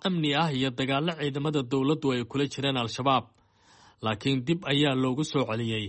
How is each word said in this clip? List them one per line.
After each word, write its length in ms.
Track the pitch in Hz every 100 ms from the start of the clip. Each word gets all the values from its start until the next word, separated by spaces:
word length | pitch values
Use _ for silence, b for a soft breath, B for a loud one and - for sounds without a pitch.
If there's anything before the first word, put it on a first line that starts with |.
| 196
amni 300 | 175 151 143
ah 140 | 165
iyo 160 | 131 135
dagaallo 420 | 123 135 139 165 165
ciidamada 440 | 147 139 147 147
dowladdu 440 | 127 139 135 156 160
ay 120 | 123 117
kula 200 | 135 139
jireen 320 | - 139 131
Al-Shabaab. 480 | 113 - 131 131 - _ b b b b b b
Laakiin 380 | 110 107 139 135 123
dib 160 | 170 160
ayaa 300 | 143 147 131
loogu 280 | 131 127
soo 220 | 151 143 113
celiyey 400 | 113 113 110